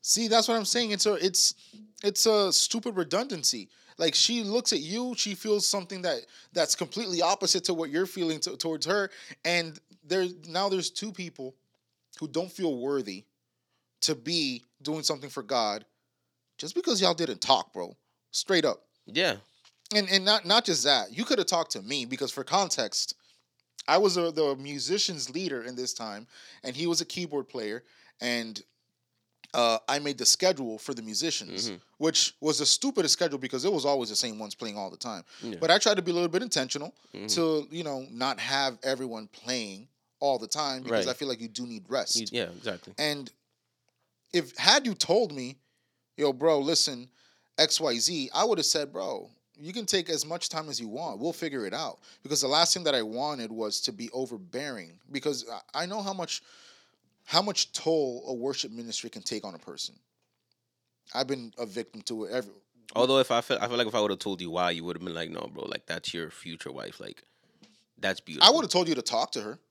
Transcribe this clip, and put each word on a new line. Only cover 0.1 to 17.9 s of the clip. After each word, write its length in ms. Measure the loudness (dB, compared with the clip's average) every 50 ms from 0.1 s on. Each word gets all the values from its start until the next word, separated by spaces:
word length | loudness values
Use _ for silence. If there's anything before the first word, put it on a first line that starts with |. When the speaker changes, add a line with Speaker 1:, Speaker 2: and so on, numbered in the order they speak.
| 2 2 4 4
Speaker 1:
that's 200 | 6 6 6 6
what 100 | 2 2
I'm 80 | 2
saying. 260 | 2 0 0 2 0
It's 140 | 0 2 2 2
a, 60 | 2
it's, 400 | 4 2 2 4 4 4 4 2 _ -12 -20 -20 -20 -20 -20 _ -2 -2
it's 220 | -2 2 4 4 4
a 260 | 6 6 4 4 4
stupid 420 | 4 4 2 0 -2 -4 -2 -2
redundancy. 760 | -2 -2 0 0 0 0 0 -6 -2 0 0 0 0 -6 -14 _ _ _ -20 -6 _
Like, 160 | 0 2 4
she 300 | 4 4 4 4 0 0
looks 300 | 0 0 0 2 2 0
at 60 | 0
you, 360 | 0 -2 -4 -4 -4 -4 -2 -4
she 160 | -4 -4 -4
feels 320 | -6 0 0 2 2 4 2
something 360 | 0 0 -2 -6 -10 -4 -2
that, 160 | -2 -2 -2 -4 _ -20 -20 -20 _ _
that's 220 | 0 2 2 2
completely 460 | 0 -2 -6 -4 -6 -4 -2 0 2 4
opposite 400 | 4 4 2 4 2 2 2 2
to 80 | 0 0
what 160 | 0 0 -2
you're 160 | 0 0 -2
feeling 340 | -2 -2 -4 -2 -2 -2 -2
t-, 160 | -4 -6 -6 -4
towards 280 | -4 -4 -2 -2 0
her, 240 | 2 2 2 2 -2 -4 -12 -18 -18 -20 _ _
and 360 | 2 2 2 2 0 -6 -14 _ _ -20 _ _ 0
there, 180 | 2 2 2 0 -2 -6 -14 -4
now 220 | -2 0 2 2
there's 220 | 2 0 0 -2
two 200 | -4 -6 -8 -8
people 440 | -8 -10 -10 -10 -10 -10 -12 -12 -12 _ _ _ _ _ _ _ _ _ _ _ -14 -10
who 80 | -10 -4
don't 240 | -2 -2 -2 -2
feel 260 | -4 -2 0 0 0 0
worthy 480 | 0 0 0 0 0 -2 -8 -10 -12 _ _ _ _ _ _ _ _ _ _ _ _ _ _ _
to 120 | 0 0 0
be 500 | 0 -2 -2 0 0 0 0 -2 -6 -10 _ _ _ -6
doing 180 | -4 -4 0
something 300 | 0 0 -2 -2 -4 -10
for 100 | -10 -10
God 420 | -6 0 2 2 2 2 0 -4 -6 _ _ _ _ _ _ _ _ _ _ _ _ _ _ _
just 160 | -12 -6 -4
because 260 | -2 0 2 2 4
y'all 140 | 6 4 4
didn't 260 | 4 0 -2 -2 -4
talk, 320 | 6 6 6 6 6 _ _
bro. 220 | -8 -8 -8